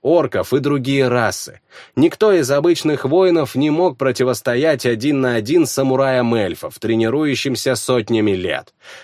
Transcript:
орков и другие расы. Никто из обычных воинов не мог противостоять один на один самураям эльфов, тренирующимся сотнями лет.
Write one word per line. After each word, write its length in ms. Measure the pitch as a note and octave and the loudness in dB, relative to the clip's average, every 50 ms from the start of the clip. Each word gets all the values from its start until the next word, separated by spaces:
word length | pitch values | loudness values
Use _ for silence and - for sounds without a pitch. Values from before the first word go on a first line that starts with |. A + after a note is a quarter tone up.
орков 500 | - C#3 E3+ E3+ C#3 - - F2+ - - | 0 2 2 2 2 0 -2 -4 -2 0
и 80 | B2 C#3+ | -2 0
другие 480 | C3+ D3 D3 C3+ A#2+ C3+ C#3 C#3 C3 | 0 0 -2 -2 -2 0 0 0 2
расы. 540 | B2 B2 B2 A2+ G2 - - - - - - _ _ - - - - - | 2 0 0 0 -2 -4 -6 -10 -14 -18 -20 _ _ -20 -20 -20 -6 0
Никто 380 | - - E3+ - - G#3+ G#3+ F#3+ | 2 2 2 2 2 2 4 4
из 160 | E3 C3+ B2+ | 4 2 2
обычных 560 | C#3 C#3+ D#3 F3 E3 - - D#3 D3 - - | 0 2 2 2 2 2 0 -2 -2 -2 0
воинов 480 | C3 D#3 F#3 F#3+ F3+ E3+ E3 C#3 - - | 0 2 4 4 4 2 2 0 -2 -2
не 160 | - D3+ D3+ | 0 0 0
мог 300 | D3 E3 F#3 F3+ C3 - | 2 2 0 0 0 0
противостоять 880 | C3+ C3 A#2+ - B2 B2+ B2+ - - B2+ A#2+ B2+ D3+ D#3+ C#3+ A#2+ - | -2 -2 0 0 0 0 -2 -2 -2 -4 -2 0 0 0 0 0 0
один 340 | A#2+ A#2 G#2+ B2+ D3+ C#3+ C3+ | -2 -2 -2 -2 -2 0 0
на 140 | C3 B2+ A#2+ | 0 0 0
один 320 | A2 G#2 B2 E3 E3+ D3+ | -2 -2 0 2 2 2
самураям 680 | - - C#3 C3+ C3 C3 C3+ C3+ C3+ C3 B2 A#2+ A#2 A#2 | 0 0 -2 0 0 0 0 0 0 0 0 0 0 0
эльфов, 460 | A2+ G2+ F2 E2 - - D2+ - - | 0 -2 -2 -4 -8 -10 -14 -12 -6
тренирующимся 960 | - A#2 A2+ A2+ A2+ A2+ C3 D3+ D#3 D3 B2+ - - C3+ B2 - - C3+ B2 | -4 -2 0 0 0 0 0 0 0 -2 -2 -2 -4 -4 -4 -4 -2 -2 -4
сотнями 560 | G#2+ - - B2+ B2 G#2+ - A#2 A2 G#2+ G#2 | -2 -2 -2 -2 0 0 0 0 2 2 2
лет. 420 | F#2+ F2+ F2+ E2+ C#2+ C2+ - _ _ _ - - - - | 0 0 -2 -4 -4 -6 -8 _ _ _ -20 -20 -20 -20